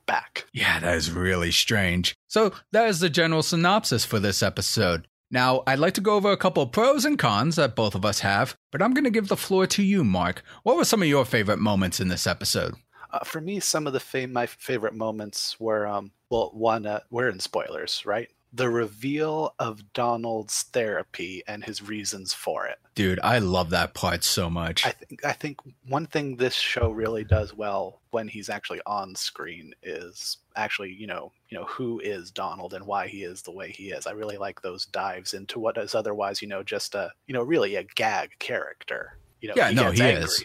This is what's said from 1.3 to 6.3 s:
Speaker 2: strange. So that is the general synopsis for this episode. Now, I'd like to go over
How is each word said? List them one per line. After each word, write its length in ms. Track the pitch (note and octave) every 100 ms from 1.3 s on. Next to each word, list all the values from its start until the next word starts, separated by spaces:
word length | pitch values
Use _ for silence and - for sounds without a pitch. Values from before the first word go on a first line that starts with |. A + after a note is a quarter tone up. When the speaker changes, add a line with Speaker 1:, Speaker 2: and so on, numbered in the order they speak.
| F2+ F2
Speaker 2:
strange. 640 | - - G#2+ F#2 F2+ F2 - -
So 240 | G#3+ G#3+ - -
that 180 | G#3+ A3+
is 120 | E3+
the 100 | F3+
general 320 | D#3 E3 D#3+
synopsis 640 | D3 E3+ F3 G#3+ - A#2
for 160 | - A2
this 200 | G2+ -
episode. 680 | G2+ - - A2+ F#2 E2 - _ -
Now, 340 | B2+ B2+ C3 C3+
I'd 140 | C3+
like 140 | E3+
to 60 | G3
go 140 | G3+
over 160 | G#3 G3+